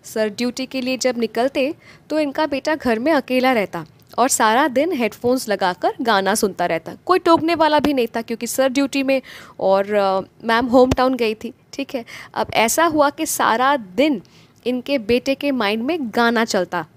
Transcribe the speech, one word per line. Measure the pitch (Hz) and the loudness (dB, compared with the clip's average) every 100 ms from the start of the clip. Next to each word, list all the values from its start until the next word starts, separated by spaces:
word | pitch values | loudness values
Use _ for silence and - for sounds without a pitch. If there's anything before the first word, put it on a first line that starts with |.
सर | - 226 214 | -10 -4 -4
ड्यूटी | 202 247 247 262 | -2 -6 -4 -8
के | 262 | -6
लिए | 247 254 | -4 -2
जब | 254 240 | -2 -2
निकलते | 226 - 254 294 262 330 - - _ | -4 -2 -2 0 -2 -4 -16 -20 _
तो | 311 | -2
इनका | 294 269 311 | -2 -2 -2
बेटा | 277 302 | -2 -4
घर | 311 262 220 | -4 -2 0
में | 269 | 2
अकेला | 269 - 254 254 | 0 2 0 2
रहता | 240 185 170 156 _ _ - | 0 -2 -8 -12 _ _ 0
और | 247 | 0
सारा | - 226 226 302 | 2 4 4 2
दिन | 247 320 | 2 0
हेडफोन्स | 302 226 - 247 254 220 | 0 -4 -2 -2 -2 -2
लगाकर | 196 185 180 339 440 | -2 -2 0 -4 -2
गाना | 240 202 190 | 0 2 2
सुनता | 214 208 180 175 | 0 -2 -2 -2
रहता। | 165 170 - - | -2 -6 -14 0
कोई | 370 | 2
टोकने | 359 330 320 | 4 4 2
वाला | 330 311 302 | 0 2 2
भी | 294 | 2
नहीं | 277 233 | 0 -2
था | 233 | -6
क्योंकि | 226 226 233 | -8 -8 -6
सर | - 269 | -2 0
ड्यूटी | 254 277 277 | 0 -2 -2
में | 269 269 - - - - | 0 -2 -4 -20 -20 -4
और, | 190 196 196 | 0 2 2
अ, | 208 196 190 190 _ | 0 2 0 -4 _
मैम | 226 226 254 | 0 0 4
होम | 254 262 | 4 6
टाउन | 262 254 | 4 0
गई | 254 226 | 0 -4
थी, | 220 233 - _ | -4 -10 -14 _
ठीक | - 277 | -10 -8
है। | 254 233 - - | -8 -10 -18 -12
अब | - 214 | -6 -2
ऐसा | - 226 - | 0 2 2
हुआ | 330 302 285 | 2 4 2
कि | 285 311 | 0 -6
सारा | - 240 220 262 294 | 0 0 2 2 0
दिन | 196 180 302 233 - - _ _ 226 | -2 0 2 0 -6 -20 _ _ -6
इनके | 247 240 277 | -6 -2 -4
बेटे | 208 240 247 | 0 0 0
के | 269 285 | -2 -2
माइंड | 262 202 220 | 0 0 -2
में | 247 339 240 | -2 -4 -4
गाना | 233 233 233 | 0 2 2
चलता | 226 208 175 180 156 | 0 -2 -2 -6 -8